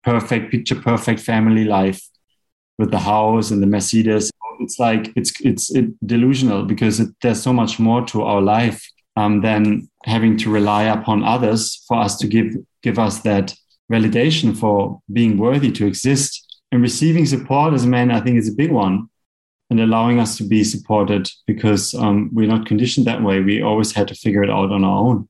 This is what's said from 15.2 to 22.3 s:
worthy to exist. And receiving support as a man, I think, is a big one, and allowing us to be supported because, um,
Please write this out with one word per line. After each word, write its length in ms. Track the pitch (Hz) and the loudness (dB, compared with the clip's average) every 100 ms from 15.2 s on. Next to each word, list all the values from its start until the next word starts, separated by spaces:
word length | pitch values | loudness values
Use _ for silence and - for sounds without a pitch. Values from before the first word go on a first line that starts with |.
| 113 101 | 2 2
worthy 340 | 113 143 135 | 2 0 0
to 140 | - 101 | 0 -2
exist. 760 | 95 135 143 143 - - - - | -2 0 0 -2 -8 -20 -20 -4
And 80 | 123 | 0
receiving 460 | 120 - 156 165 139 | 0 2 2 2 2
support 480 | 135 - 135 156 | 0 -2 0 2
as 100 | 139 | 2
a 40 | 120 | 2
man, 220 | 123 123 | 2 2
I 100 | 113 | 0
think, 180 | 123 120 | 2 0
is 100 | 110 | 0
a 60 | |
big 160 | 107 160 | 0 0
one, 360 | 131 98 98 117 _ _ _ _ _ - | 2 0 -2 -4 _ _ _ _ _ -2
and 120 | 113 | 0
allowing 380 | 110 113 120 120 | 2 2 2 2
us 180 | 110 - | 0 -4
to 60 | |
be 200 | 101 107 | 0 0
supported 640 | 104 101 - 107 98 101 92 - - | 0 -2 -2 0 2 0 -4 -8 -6
because, 480 | 107 107 101 - | -2 0 0 -2
um, 360 | 120 110 101 104 | -4 0 0 0